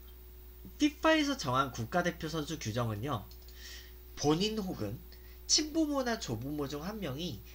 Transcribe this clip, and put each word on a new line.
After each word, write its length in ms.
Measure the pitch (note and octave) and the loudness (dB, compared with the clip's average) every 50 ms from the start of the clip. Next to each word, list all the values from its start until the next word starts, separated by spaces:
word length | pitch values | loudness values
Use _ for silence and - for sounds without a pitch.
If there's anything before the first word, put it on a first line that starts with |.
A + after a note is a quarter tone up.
| - - - - - - - - - - - - - - - - | -16 -16 -16 -16 -16 -16 -16 -16 -16 -16 -16 -14 -14 -14 0 2
피파에서 580 | D4 D4+ D4 - - D#4+ D#4+ D#4 D4 C#4+ C#4 | 2 2 4 4 6 6 8 8 6 4 2
정한 360 | - - C3+ B2 C3 C#3+ C3 - | 0 0 2 4 4 4 2 0
국가대표 560 | - A2+ - - F3 F3 F3 E3+ - - D#3 | -2 -2 2 2 4 4 4 2 0 -2 -2
선수 300 | D#3 D#3+ D3 C#3 E3 C#3+ | -2 -2 -2 -2 -2 -2
규정은요, 680 | - A2 G#2+ B2 A#2+ A2+ G#2+ G2+ A2+ D3 C#3 G2+ - - - - - - - - - - - - - - - - - - - | -2 0 0 2 2 2 0 0 0 0 -2 -2 -4 -6 -12 -16 -16 -16 -16 -14 -14 -14 -14 -14 -14 -14 -16 -16 -16 -14 -6
본인 420 | - - D3 D#3 E3+ G3 G#3+ A3 A3 | 0 4 4 4 6 4 2 0 0
혹은 400 | G3 F#3 C#3 - A2 G2+ A2 - - - - - - - - - - | -2 -2 -2 -2 -4 -4 -4 -6 -8 -12 -16 -16 -16 -16 -16 -12 0
친부모나 720 | - - - D4+ D#4 D4 E4 D#4+ D4 C#4+ C4+ B3+ A#3+ A3+ - | 2 4 4 4 4 2 2 2 4 4 2 2 2 0 0
조부모 500 | - - A#2+ G#2+ B2 C#3 D3+ D3 C#3+ C3+ | 0 -2 -2 -2 -2 -2 -2 -2 -2 -2
중 140 | D3 C#3+ D3+ | -2 -4 -4
한 180 | F#3+ A3 A3 | -4 -4 -4
명이 420 | F#3+ D3 B2+ C#3+ F3 F3 A#2+ - - - | -4 -4 -2 -2 -2 -4 -4 -6 -8 -12